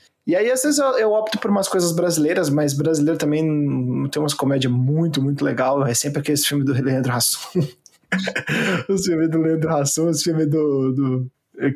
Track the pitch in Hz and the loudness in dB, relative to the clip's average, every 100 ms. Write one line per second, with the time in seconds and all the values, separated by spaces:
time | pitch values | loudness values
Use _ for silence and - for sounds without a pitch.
0 | _ _ - 175 220 254 294 294 269 214 | _ _ -2 0 2 0 0 0 0 2
1 | 220 214 214 - 214 202 190 190 175 165 | 2 0 -2 -4 0 0 0 0 0 0
2 | 175 160 151 175 160 143 147 139 156 160 | 0 2 0 2 0 2 0 2 2 4
3 | 147 165 151 151 160 151 143 131 127 127 | 2 2 0 0 2 0 0 0 -2 -2
4 | 139 147 151 143 135 139 131 123 127 156 | -2 -2 -2 0 0 0 2 2 2 2
5 | 170 147 135 143 143 123 127 139 135 120 | 0 0 0 0 -2 0 0 0 0 0
6 | 143 147 143 147 - 147 135 117 123 131 | -2 -2 -2 0 0 0 0 0 0 0
7 | 127 123 120 - - 185 147 - - _ | 0 0 -2 -4 -4 -2 -2 -6 -20 _
8 | _ 185 190 - - 226 214 180 - 196 | _ -4 -4 -6 -4 -2 0 -2 0 -2
9 | 185 165 160 160 160 160 156 156 135 - | 0 0 0 0 0 0 0 0 0 0
10 | 165 151 - 160 156 156 151 139 131 131 | 0 0 0 0 0 2 2 2 0 0
11 | 135 127 127 - _ - 135 | 0 -2 -4 -10 _ -4 -4